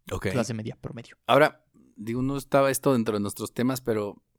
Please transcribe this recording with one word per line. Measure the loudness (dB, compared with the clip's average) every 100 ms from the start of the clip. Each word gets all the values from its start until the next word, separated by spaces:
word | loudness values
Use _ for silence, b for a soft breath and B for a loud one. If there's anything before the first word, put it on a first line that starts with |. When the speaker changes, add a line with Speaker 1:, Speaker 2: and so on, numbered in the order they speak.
| -12
Speaker 1:
Ok. | -6 -2
Speaker 2:
Clase | -2 -2
media, | -6 -8 -10
promedio. | -12 -14 -18 _ 2
Speaker 1:
Ahora, | 4 4 2 _ _ _ -12
digo, | -6 -2
no | -2 -4
estaba | 0 2 4
esto | 2 2
dentro | 2 2
de | 0
nuestros | -2 -6 -8
temas, | -4 -2 -2
pero, | -2 -2 -4 -8 _